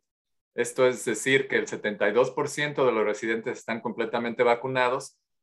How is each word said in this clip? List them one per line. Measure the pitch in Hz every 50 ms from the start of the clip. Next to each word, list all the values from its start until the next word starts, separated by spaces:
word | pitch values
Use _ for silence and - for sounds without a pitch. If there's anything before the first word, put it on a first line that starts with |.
| _ _ _ _ _ _ _ _ _ _ _
Esto | 117 120 120 - - 131 127
es | 123 110 -
decir, | 131 110 - - 135 139 135 135 -
que | - 110
el | 104 -
setenta | - - - 107 101 90 104 104
y | 104
dos | 117 131 135
por | - 151 147 143
ciento | - 147 147 147 147 151 135
de | 123 113
los | 110 104
residentes | 104 104 - 117 113 113 113 110 123 107 -
están | - - 117 117 -
completamente | 120 101 117 113 110 - 117 120 117 113 - 123
vacunados | 120 117 117 - 131 131 127 127 123 123 139 - - _ _ _ _ _ _